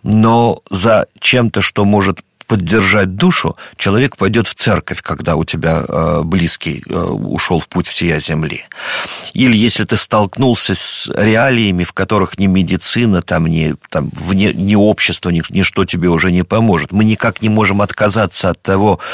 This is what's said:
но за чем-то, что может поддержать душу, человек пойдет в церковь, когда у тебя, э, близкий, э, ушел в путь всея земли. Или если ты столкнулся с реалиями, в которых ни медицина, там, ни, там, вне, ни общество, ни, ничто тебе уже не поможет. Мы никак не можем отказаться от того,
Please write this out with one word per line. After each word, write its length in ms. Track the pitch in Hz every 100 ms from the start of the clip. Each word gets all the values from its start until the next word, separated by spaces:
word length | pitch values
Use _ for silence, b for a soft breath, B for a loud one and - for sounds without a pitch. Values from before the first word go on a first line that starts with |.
но 600 | - 107 113 117 117 85 _
за 340 | 95 110 107 - _
чем-то, 420 | - 123 117 101
что 240 | 95 - 101
может 360 | 104 95 90 _ _ -
поддержать 680 | 107 85 110 95 104 95 95
душу, 420 | 180 170 - - B -
человек 400 | 98 104 139 -
пойдет 320 | 190 113 110
в 80 | -
церковь, 460 | - 90 - -
когда 340 | - 78 - 80
у 80 |
тебя, 400 | 80 80 82 80 -
э, 360 | 78 82 78
близкий, 580 | 80 92 82 - 87 69 -
э, 100 | 87
ушел 640 | 85 50 53 - - 87
в 80 | -
путь 200 | 90 82
всея 340 | - 87 76
земли. 420 | - 78 78 69 - B B B B B B
Или 240 | - 127 110
если 260 | 117 -
ты 140 | 107 110
столкнулся 760 | - 110 101 - 127 113 -
с 380 | 95 - - -
реалиями, 680 | - 107 110 131 120 107 90
в 80 | 87
которых 480 | - 95 107 92 -
ни 80 | 98
медицина, 760 | 92 85 92 - 117 117 92
там, 260 | - 85 82
ни, 280 | 80 80 - -
там, 200 | 80 67
вне, 400 | - 78 95 101
ни 220 | - 98 104
общество, 540 | 104 - - - 90
ни, 140 | 85 -
ничто 340 | 95 90 -
тебе 240 | 92 90 87
уже 240 | 82 92
не 120 | 90
поможет. 500 | 87 107 113 85 -
Мы 100 | 98
никак 380 | 110 110 117 -
не 80 | 110
можем 320 | 107 104 101
отказаться 680 | 104 - 104 110 101 - 92
от 100 | 82
того, 400 | - 98 104 90 B